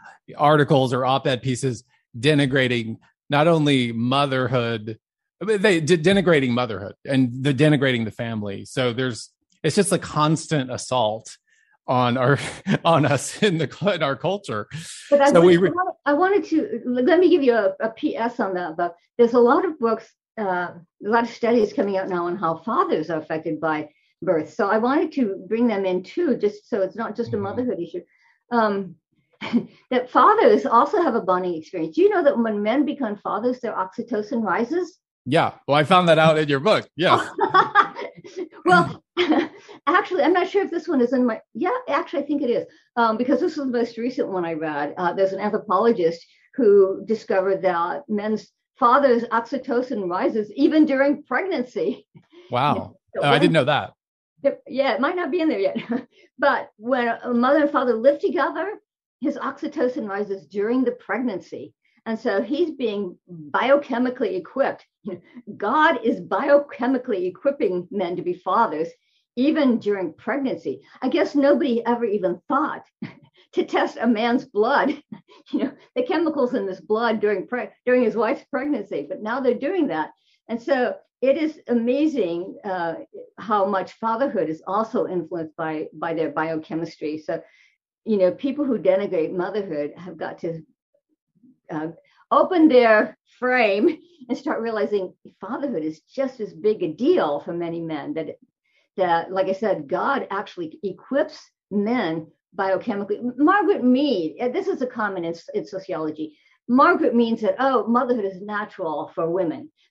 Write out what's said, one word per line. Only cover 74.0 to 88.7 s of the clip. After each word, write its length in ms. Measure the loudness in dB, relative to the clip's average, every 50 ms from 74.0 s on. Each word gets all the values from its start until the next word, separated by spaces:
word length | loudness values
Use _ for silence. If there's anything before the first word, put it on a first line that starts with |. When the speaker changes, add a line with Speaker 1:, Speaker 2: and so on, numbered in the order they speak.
| 0
Speaker 2:
man's 400 | 0 0 2 2 0 0 0 -2
blood, 440 | -2 -2 0 0 2 2 2 2 0 -2 -4 -10 _ -20 -20 -20 _
<laughs> 240 | -20 -20 _ -8
you 80 | -4 -4 -4
know, 80 | -4 -6 -8 _ _ -6
the 80 | -4 -2
chemicals 500 | -2 0 0 0 0 0 0 -2 0 0
in 140 | -2 -4 -4
his 120 | -6 -8
blood 400 | -4 -2 -2 0 0 0 0 0
during 260 | 0 0 0 -2 -4 -6
pre-, 220 | -6 -8 -8 -8 -12 _ -2 2
during 160 | 2 4 4
his 120 | 2 2
wife's 300 | 0 0 0 -2 -4 -6 _
pregnancy, 560 | -8 -6 -4 -2 -4 -4 -4 -6 -6 -8 -8 -8
but 140 | -10 -10 -8
now 160 | -6 -6 -2
they're 160 | 0 0 0
doing 320 | 0 -2 -4 -2 0 -2 0
that. 240 | -2 -2 -4 -6 -8 _ _ _ _ _ _ -10
And 140 | -10 -8
so 340 | -4 -2 0 0 0 -2 -4 -6 -12 _ _ _
it 140 | 0 2 2 2
is 220 | 0 -4 -4 -6 -6 -2
amazing, 880 | -2 0 2 2 2 2 2 0 0 0 -2 -2 -2 -6 -8 -8 -12 -12 -8
uh, 300 | -6 -6 -4 -4 -4 -6 -8 -12 -16 -18 -20 -20 -20 _ -12
how 280 | -6 -2 0 0 0
much 260 | 0 0 -2 -4 -6 -8
fatherhood 540 | _ -4 -4 -2 0 -2 -2 -2 -2 -2 -2
is 140 | -4 -6 -8
also 400 | -4 -2 -2 -2 -2 -2 -2 -2
influenced 480 | -2 -4 -6 -6 -6 -6 -8 -8 -10 -8 -8
by, 300 | -6 -6 -6 -6 -8 -10
by 220 | -10 -8 -8 -4 -4
their 160 | -2 -4 -2
biochemistry. 880 | -2 -4 -4 -4 -4 -6 -6 -6 -6 -6 -6 -8 -10 -10 -8 -8 -8 -8
So, 240 | -6 -6 -8 -8 -8 _ _ _ _ _ _ _ _ _ _ _ -4
you 100 | -2 2 2
know, 140 | 4 2
people 320 | 2 0 -4 -4 -4 -2 -2
who 160 | -2